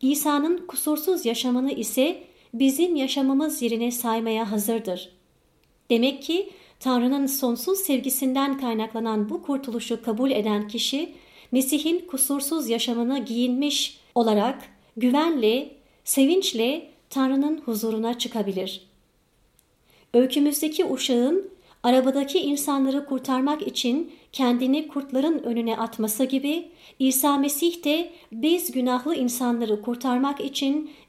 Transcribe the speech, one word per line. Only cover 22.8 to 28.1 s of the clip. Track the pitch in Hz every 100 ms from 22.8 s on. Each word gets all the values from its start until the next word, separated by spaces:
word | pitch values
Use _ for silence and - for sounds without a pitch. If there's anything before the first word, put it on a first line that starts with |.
| 269 277 285
kurtarmak | 262 269 262 277 302
için | - - 240 277 339 - _
kendini | - 247 247 262 294 311
kurtların | 285 277 262 302 302
önüne | 233 233 226 226
atması | 226 - 214 214
gibi | 254 269 285 339 339 - - -
İsa | 262 254 294 285
Mesih | 285 - 339 339
de | 285 311 339